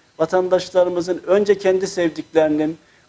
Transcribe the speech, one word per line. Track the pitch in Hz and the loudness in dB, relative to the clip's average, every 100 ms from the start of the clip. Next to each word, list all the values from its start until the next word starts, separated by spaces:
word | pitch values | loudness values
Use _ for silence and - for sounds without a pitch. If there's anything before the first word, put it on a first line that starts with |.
| _ - | _ -6
vatandaşlarımızın | 160 185 185 180 175 185 180 175 175 170 - | -2 0 0 0 0 0 0 0 -4 -4 0
önce | 196 202 196 | 2 2 2
kendi | 190 185 185 | 0 0 -2
sevdiklerinin, | 185 170 156 - 160 156 151 156 165 _ _ | -2 -4 -4 -2 0 2 2 -2 -6 _ _